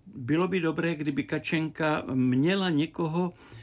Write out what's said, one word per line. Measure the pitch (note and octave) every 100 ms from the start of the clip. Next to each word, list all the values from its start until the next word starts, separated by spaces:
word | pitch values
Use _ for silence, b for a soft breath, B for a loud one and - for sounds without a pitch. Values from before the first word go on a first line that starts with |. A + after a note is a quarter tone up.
| -
bylo | - B2 D#3+ F3+
by | F#3
dobré, | D#3+ D3+ E3
kdyby | D#3 D3+ C#3
Kačenka | - D#3 - E3 D#3 - D#3 D3+ -
měla | C3 B2+ B2+ D#3 G3 F#3
někoho, | D3 D#3+ - E3 E3 F3+ B B B